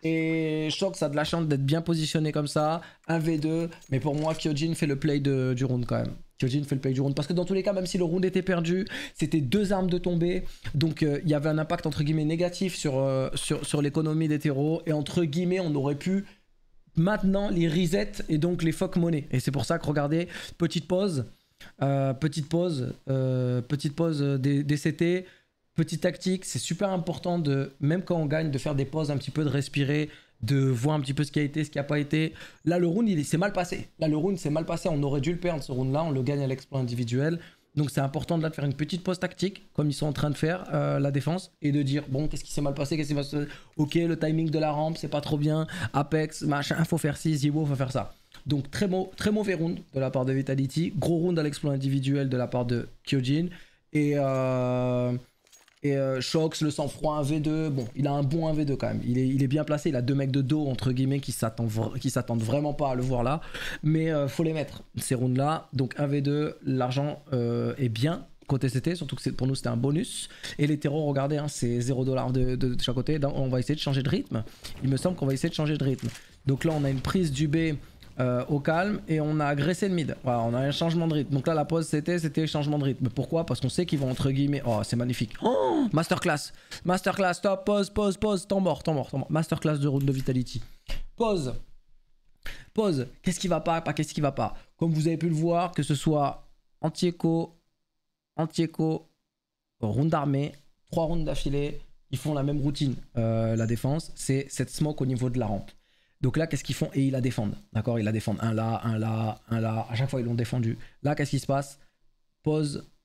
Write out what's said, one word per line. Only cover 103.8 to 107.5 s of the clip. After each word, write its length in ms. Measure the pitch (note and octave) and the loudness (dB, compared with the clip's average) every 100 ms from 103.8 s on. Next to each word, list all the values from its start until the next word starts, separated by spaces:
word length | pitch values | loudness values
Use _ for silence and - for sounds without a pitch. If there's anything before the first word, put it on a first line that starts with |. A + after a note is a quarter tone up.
| C3 D#3 - - | 0 -2 -4 -8
c'est 300 | - C3+ - | 0 0 0
cette 220 | - B2+ | -4 -4
smoke 340 | - D3+ D3+ | 0 0 0
au 20 | C3 | -2
niveau 240 | B2 B2 | 0 0
de 80 | B2 | 0
la 80 | G#2+ | 0
rampe. 240 | G2+ - - _ _ _ _ | -2 -6 -18 _ _ _ _
Donc 160 | C3 D3+ | 0 2
là, 120 | D#3+ | 0
qu'est-ce 160 | C#3+ | -2
qu'ils 100 | - | -4
font ? 160 | - D#3 | -2 0
Et 120 | C#3 C3+ | 2 2
ils 60 | |
la 80 | C3 | 2
défendent, 340 | B2+ A#2 G#2+ | 0 0 -2